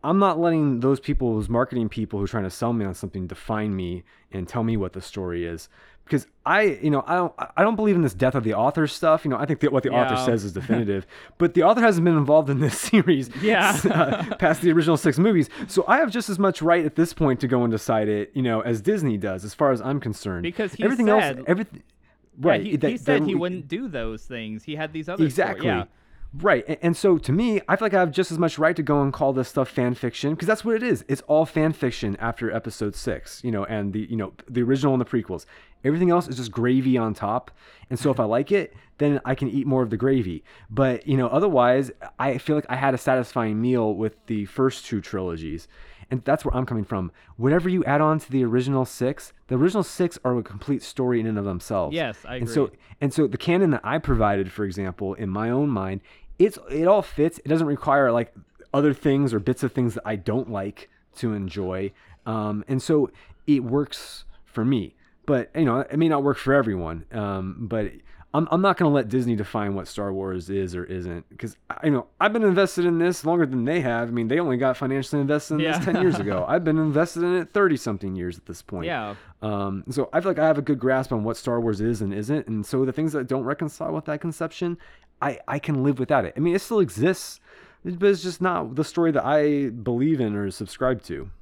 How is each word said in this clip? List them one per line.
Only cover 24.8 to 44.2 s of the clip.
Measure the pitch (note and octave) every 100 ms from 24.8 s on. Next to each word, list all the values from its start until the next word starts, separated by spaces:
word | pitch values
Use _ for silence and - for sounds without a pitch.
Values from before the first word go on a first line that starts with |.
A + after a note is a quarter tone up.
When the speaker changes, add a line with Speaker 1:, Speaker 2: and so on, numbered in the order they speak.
| D#3
Speaker 2:
these | D#3+ D#3
other | F3+
Speaker 1:
Exactly. | D#3 B2 F#3+ G3
Speaker 2:
stories. | E3+ A#2+ G2+
Yeah. | _ _ - - C#3
Speaker 1:
Right. | F#3 C3+ -
And, | D#3
and | E3+ E3
so | G3 E3
to | -
me, | D#3 A#3+ G#3 -
I | G3
feel | A3
like |
I | F#3+
have | F3+
just | D3 F#3
as | D#3+
much | E3 C#3+
right | D#3 E3+
to |
go | D3+ D3
and | C#3
call | - C#3
this | C3 B2+
stuff | - C3
fan | - B2
fiction, | B2 B2 - C#3 D#3+
'cause | E3
that's | A3 A3+
what | A3+
it |
is. | B3 - -
It's | C#3 -
all | D3+ D#3+
fan | - D#3
fiction | D3+ B2+ - G#2+ G2
after | A2+ - A2
episode | A2+ A2+ - G#2 -
six, | - F#2+ - -
you | B2
know, | G#2+ G2
and | A2 G2+
the, | G#2 G#2
you | A2+
know, | F#2+ - -
the | B2
original | A#2+ C3+ C#3+
and | C3
the | A#2+
prequels. | B2 G#2+ F2 - - - _ C3
Everything | D#3+ F3+
else | F3 E3+
is | B2+
just | A#2+
gravy | G#2+ A#2+ C3 C3 B2+
on | A2
top. | G#2 G2+ A#2+ - - - - -
And | B2
so | D3
if | B2+
I |
like | A2 A2+ D3
it, | G3 D#3+ - _ -
then | D3 C#3+ -
I | C3
can | C3
eat | C#3 C3+
more | C3
of | A#2+
the | G#2
gravy. | B2+ C3+ F#2 D#2 - - -
But, | G#2+ C3+ A#2+ -
you | C3+
know, | A#2+
otherwise, | C3 G3+ C#3+ B2 C3 C3 - - -
I | C#3 C3+
feel | - D3+
like | -
I | B2+
had | C#3
a | B2+
satisfying | - C3 A#2+ B2+ A2+ G#2+
meal | A#2+ B2+ A2
with | G2 A2 _